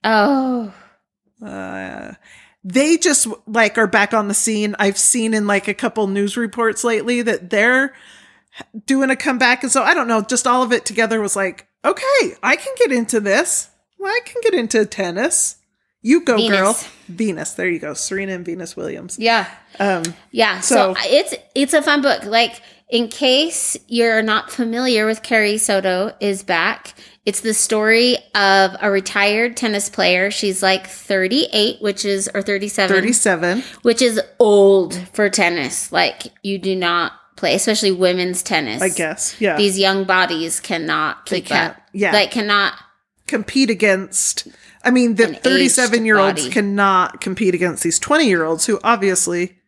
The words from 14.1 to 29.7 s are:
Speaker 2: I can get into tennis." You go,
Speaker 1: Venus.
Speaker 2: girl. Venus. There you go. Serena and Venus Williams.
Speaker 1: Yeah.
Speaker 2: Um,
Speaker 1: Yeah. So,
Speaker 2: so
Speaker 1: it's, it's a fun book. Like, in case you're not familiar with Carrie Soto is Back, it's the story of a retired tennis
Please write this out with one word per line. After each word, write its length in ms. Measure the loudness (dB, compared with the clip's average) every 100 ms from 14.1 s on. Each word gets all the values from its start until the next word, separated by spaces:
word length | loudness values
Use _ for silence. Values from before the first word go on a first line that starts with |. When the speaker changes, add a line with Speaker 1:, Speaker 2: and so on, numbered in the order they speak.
Speaker 2:
I 80 | -4
can 160 | -6 -2
get 100 | 0
into 320 | 0 0 0
tennis." 720 | 0 -2 -6 -2 -2 0 -2 -8 _ _ _ _
You 180 | 2 2
go, 120 | 4 2
Speaker 1:
Venus. 200 | 2 2
Speaker 2:
girl. 180 | 2 0 -8 -18 -20
Venus. 420 | -4 -4 -4 -8
There 160 | -4 -4
you 80 | -4
go. 160 | -8
Serena 400 | -8 -6 -6 -6
and 100 | -8
Venus 320 | -8 -10 -10
Williams. 440 | -10 -10 -10 -12 -2
Speaker 1:
Yeah. 260 | 0 0 -2 -14 _ -4
Speaker 2:
Um, 220 | -2 0 -4 -10 _
Speaker 1:
Yeah. 280 | 0 0 0
So, 340 | 0 2 2
Speaker 2:
so 40 | 0
Speaker 1:
it's, 300 | 2 2 2 -8 _
it's 200 | -2 2
a 60 | 2
fun 180 | 2 2
book. 220 | 2 -2
Like, 340 | 0 0 0 -4 -20 _ _
in 180 | -2 -2
case 680 | -2 2 2 0 -2 -4 -6 _
you're 360 | 0 2 2
not 260 | 0 -2 -4
familiar 540 | -6 -4 -2 0 2
with 160 | 0 -2
Carrie 380 | 0 0 2 0
Soto 560 | 0 0 0 -2 -4 -4
is 220 | -4 -4
Back, 540 | -2 0 0 -4 -14 -20 -20 _
it's 180 | -6 -4
the 120 | -2
story 640 | -2 0 0 4 4 4 0 -2
of 420 | 0 4 4 4 0
a 80 | 0
retired 680 | 0 -2 0 0 2 -2
tennis 340 | -2 -4